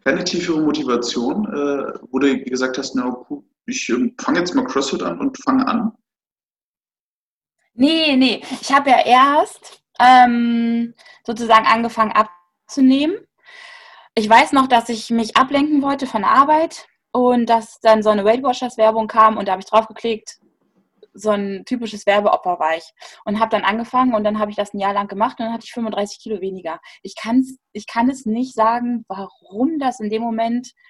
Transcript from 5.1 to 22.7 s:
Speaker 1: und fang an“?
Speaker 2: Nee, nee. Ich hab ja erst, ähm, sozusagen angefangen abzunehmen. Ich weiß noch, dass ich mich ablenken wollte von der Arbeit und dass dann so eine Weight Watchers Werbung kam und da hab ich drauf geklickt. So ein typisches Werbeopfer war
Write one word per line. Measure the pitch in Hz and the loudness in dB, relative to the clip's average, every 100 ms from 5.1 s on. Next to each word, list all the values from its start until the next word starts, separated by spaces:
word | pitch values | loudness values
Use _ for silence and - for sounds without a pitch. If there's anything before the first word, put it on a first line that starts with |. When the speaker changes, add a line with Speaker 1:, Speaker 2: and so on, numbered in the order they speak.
| - | -6
Speaker 1:
und | 139 - | -6 -6
fang | - 131 | -2 0
an“? | - - 226 - _ _ _ _ _ _ _ _ _ _ _ _ _ _ _ _ _ | 0 -2 -4 -6 _ _ _ _ _ _ _ _ _ _ _ _ _ _ _ _ _
Speaker 2:
Nee, | - 277 320 311 262 | 0 2 2 2 2
nee. | 262 196 - 247 | 2 0 -6 -12
Ich | - | 0
hab | 277 277 | 2 4
ja | 247 | 2
erst, | 220 247 277 294 403 - - - _ - | 6 6 6 4 0 -6 -20 -20 _ 2
ähm, | 247 254 247 240 233 233 233 233 233 - - - - | 6 8 8 4 0 0 0 -2 -4 -10 -20 -16 -10
sozusagen | 226 233 220 220 | -6 4 4 6
angefangen | 226 233 226 214 | 0 0 -2 0
abzunehmen. | - 220 - _ _ _ - 262 262 302 427 - _ _ - - - - - _ | 0 -2 -6 _ _ _ 2 4 4 0 -4 -12 _ _ -20 -20 -20 -20 -20 _
Ich | - 214 | -4 4
weiß | 226 302 | 6 6
noch, | 285 262 | 2 4
dass | 240 233 | 2 0
ich | 220 - | -8 -4
mich | 233 220 226 | -4 0 0
ablenken | 262 277 302 294 | 2 0 2 0
wollte | 277 277 165 | 0 -4 -4
von | 214 | -2
der | 196 | 2
Arbeit | 254 277 311 330 - - _ _ | 4 4 4 0 -6 -20 _ _
und | 254 247 247 233 | 0 2 2 2
dass | 233 226 - | 0 0 -2
dann | 226 220 | 4 4
so | 214 | 4
eine | 208 | 2
Weight | 202 247 | 2 2
Watchers | 262 247 247 - | 0 -4 -6 2
Werbung | 220 220 214 | 2 2 -2
kam | 226 220 214 | 4 4 4
und | 196 | -4
da | |
hab | 185 | -6
ich | - | 0
drauf | 220 220 | 0 0
geklickt. | 214 233 220 - - _ _ _ _ _ _ _ | -6 -6 -6 -8 -20 _ _ _ _ _ _ _
So | 196 208 | -8 -2
ein | 202 202 196 185 | -2 -2 -8 -8
typisches | 247 226 208 208 | -8 -6 -4 0
Werbeopfer | 202 208 - 180 175 | 2 2 0 -2 -2
war | 156 | -2